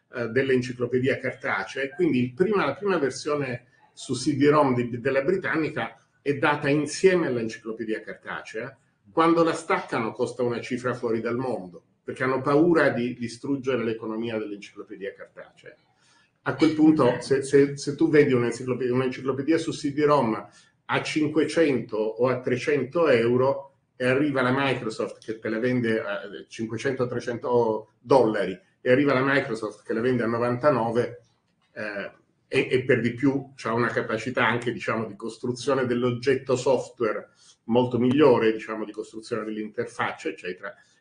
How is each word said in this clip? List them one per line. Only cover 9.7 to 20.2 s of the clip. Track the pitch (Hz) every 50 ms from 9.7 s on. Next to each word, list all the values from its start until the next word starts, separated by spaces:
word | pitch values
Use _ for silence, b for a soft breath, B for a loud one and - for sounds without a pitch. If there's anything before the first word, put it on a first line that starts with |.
| 190 180 185 - 156 131 113 110 -
costa | - 123 113 - -
una | 123 120 117 110
cifra | - - 127 123 127 127 120
fuori | - 123 117 113 117
dal | 110 117 117
mondo, | 120 135 127 113 98 92 90 87 - _ _ _ _ _
perché | - 113 - 131
hanno | 131 131 131
paura | 127 143 143 151 165 175 170 156 143 135
di | 120 120 120 123 123
distruggere | - 120 107 - - - 139 139 131 120 131 127 117
l'economia | 113 117 110 110 113 110 110 110 117 117 113
dell'enciclopedia | 110 104 104 104 98 98 - _ 101 98 - 104 90 95 98 98
cartacea. | - 87 - _ 90 82 - _ - - 87 - _ _ _ _ b b b b b b b b _
A | _ 139 135
quel | 131 156 151 156
punto, | 151 151 156 151 - 131 120 - -
se, | - - 135 135 135
se, | - - 139 139 139 143
se | 139 - 147 143
tu | - 165 151
vendi | 143 151 139 131 127
un'enciclopedia, | 120 120 117 117 - 127 123 120 117 131 123 123
un'enciclopedia | 127 131 127 127 - 127 135 127 127 139 156 160
su | 156 - 156
C | - - - 143 135
D-rom | 143 147 143 - 139